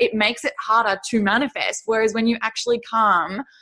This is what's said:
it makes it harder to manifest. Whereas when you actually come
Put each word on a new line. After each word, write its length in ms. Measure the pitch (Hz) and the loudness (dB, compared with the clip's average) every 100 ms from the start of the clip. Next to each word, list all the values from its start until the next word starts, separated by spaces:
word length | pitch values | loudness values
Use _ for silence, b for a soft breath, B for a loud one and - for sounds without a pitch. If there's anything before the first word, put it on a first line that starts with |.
it 120 | 240 | 0
makes 300 | 220 214 233 | 2 0 0
it 80 | 294 - | -6 -6
harder 400 | - 226 220 196 - | 0 2 2 -2 -2
to 140 | 226 | 0
manifest. 600 | 202 220 277 190 98 - - | 2 2 0 -2 -4 -4 -2
Whereas 300 | 220 220 214 | 0 2 2
when 100 | 226 | 0
you 100 | 233 | 0
actually 400 | 220 - - 240 233 | -2 -4 -2 -2 -2
come 540 | 226 214 180 160 190 269 b | 2 4 4 0 -6 -10 b